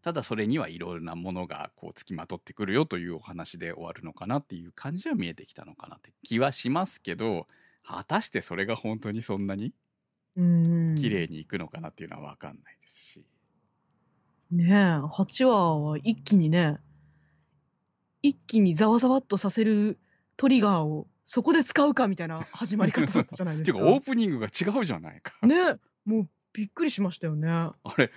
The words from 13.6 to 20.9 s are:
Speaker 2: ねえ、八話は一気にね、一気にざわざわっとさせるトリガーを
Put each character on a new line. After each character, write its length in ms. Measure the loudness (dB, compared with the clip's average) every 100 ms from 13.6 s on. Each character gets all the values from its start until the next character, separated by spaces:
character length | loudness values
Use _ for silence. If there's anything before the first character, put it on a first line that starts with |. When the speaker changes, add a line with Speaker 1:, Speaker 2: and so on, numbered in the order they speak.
| _ _ _ _ _ _ _ _ _
Speaker 2:
ね 520 | 2 6 6 6 2
え、 40 | -2
八 340 | -2 -2 2
話 340 | 4 6 4 2
は 200 | -2 -2
一 180 | -2 -4
気 220 | 4 4
に 120 | 6
ね、 280 | 4 2 0 _ _ _ _ _ _ _ _ _ _ _ _ _ _
一 120 | 0
気 280 | 0 0 4
に 140 | 4 6
ざ 120 | 6
わ 120 | 6
ざ 100 | 4
わ 80 | 2
っ 40 |
と 140 | 0 -2
さ 140 | -2
せ 160 | 0 2
る 340 | 2 2 -2 _ _ _ 0
ト 100 | 4
リ 140 | 6
ガ 240 | 4 2
ー 0 |
を 220 | 0